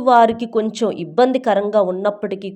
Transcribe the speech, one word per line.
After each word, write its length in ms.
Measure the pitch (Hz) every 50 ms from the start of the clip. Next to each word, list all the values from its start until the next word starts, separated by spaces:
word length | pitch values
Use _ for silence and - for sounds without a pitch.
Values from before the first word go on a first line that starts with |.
| 247 262
వారికి 400 | 247 240 233 226 226 233 240 226 -
కొంచెం 320 | 220 214 220 214 - 233 202 - - 170
ఇబ్బందికరంగా 760 | 151 151 - 254 262 254 262 254 233 202 196 202 208 208 214 196 180 185
ఉన్నప్పటికీ 600 | 185 202 208 208 208 - 196 208 196 202 196 196